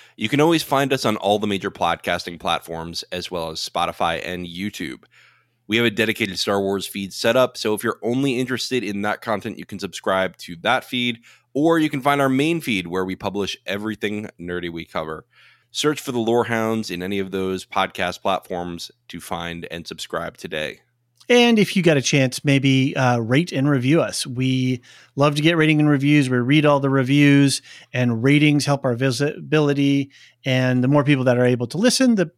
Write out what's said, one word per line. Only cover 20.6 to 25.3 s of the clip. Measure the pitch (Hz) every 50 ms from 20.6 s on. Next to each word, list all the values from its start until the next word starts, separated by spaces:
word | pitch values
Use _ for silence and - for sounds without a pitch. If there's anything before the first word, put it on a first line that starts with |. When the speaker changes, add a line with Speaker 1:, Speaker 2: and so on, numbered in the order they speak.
| 78 64 - - _ _ _ _ _ _ _ _ - -
Speaker 2:
And | 240 247 240 240 233 214
if | 196 - -
you | 196 165
got | 170 156
a | 139
chance, | 123 - - 143 131 127 - - -
maybe, | 147 139 139 131 135 131 131 131 143 -
uh, | - 131 120 107 117
rate | 113 110 127 143 175 -
and | - 135 135 147
review | 143 131 120 131 156 165
us. | 127 104 - - -
We | 147 123 123 131 131 131 131 127 127 127 120 - - - - - _ _
love | 135 143 151